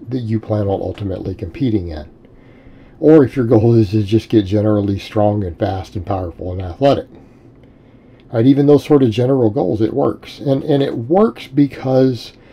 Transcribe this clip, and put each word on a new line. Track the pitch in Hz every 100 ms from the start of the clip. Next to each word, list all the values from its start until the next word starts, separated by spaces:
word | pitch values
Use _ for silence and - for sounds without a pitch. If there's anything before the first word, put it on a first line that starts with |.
| -
that | 131
you | 113 110
plan | - 107 98
on | 98
ultimately | 90 90 101 92 - 92
competing | 85 - 131 107 87
in. | 76 71 - - - - - - - - -
Or | 151 160
if | 120 135
your | 117
goal | 113 117 117
is | 104
to | 107
just | 98 110 -
get | 113 95
generally | 107 107 104 101 98
strong | - 107 104 104
and | 92 80
fast | 98 95 92
and | 104
powerful | 87 95 90 - 87
and | 92
athletic. | 87 85 139 131 - - - - - _ - _ _ - _ - -
Right, | 117 123
even | 139 143
those | 143
sort | - 147
of | 131
general | 107 123 135 113
goals, | 117 90 104
it | 110
works. | 131 139 - - -
And, | 139 135
and | - 143
it | 139 131
works | 117 180 226 - -
because | 135 143 - 131 131 131 120 - - -